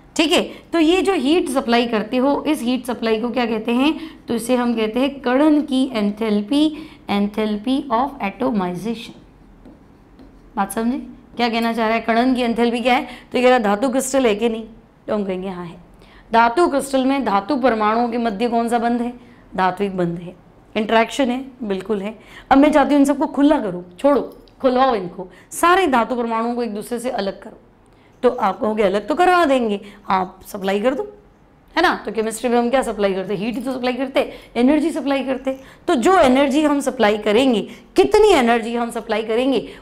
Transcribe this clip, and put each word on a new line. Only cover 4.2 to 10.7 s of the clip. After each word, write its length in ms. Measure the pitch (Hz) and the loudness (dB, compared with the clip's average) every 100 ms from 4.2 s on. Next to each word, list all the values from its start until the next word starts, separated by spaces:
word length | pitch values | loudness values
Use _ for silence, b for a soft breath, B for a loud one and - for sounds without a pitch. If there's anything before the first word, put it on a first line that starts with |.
| - | -6
तो 80 | |
इसे 220 | 226 - 247 | -6 0 0
हम 200 | 240 226 | 0 0
कहते 240 | 220 233 | -2 0
हैं 200 | 269 269 | -2 -2
कणन 420 | 247 254 311 294 | -2 2 4 4
की 280 | - 254 262 | 2 0 0
एंथैल्पी, 960 | 220 208 208 226 208 208 285 311 302 - - - | 0 -2 -2 -2 -2 0 0 0 -2 -12 -18 -6
enthalpy 720 | 202 208 208 214 208 233 269 285 | -2 -2 -2 -4 -4 -2 -4 -2
of 180 | 226 277 | -2 -2
atomization। 1000 | - 196 196 262 214 180 180 202 226 - - - - - - - - - - - - - - - - | -4 -8 -4 -4 -2 -2 -4 -6 -8 -10 -20 -20 -20 -20 -20 -20 -20 -20 -20 -20 -20 -20 -20 -12 -6
बात 160 | 196 | -4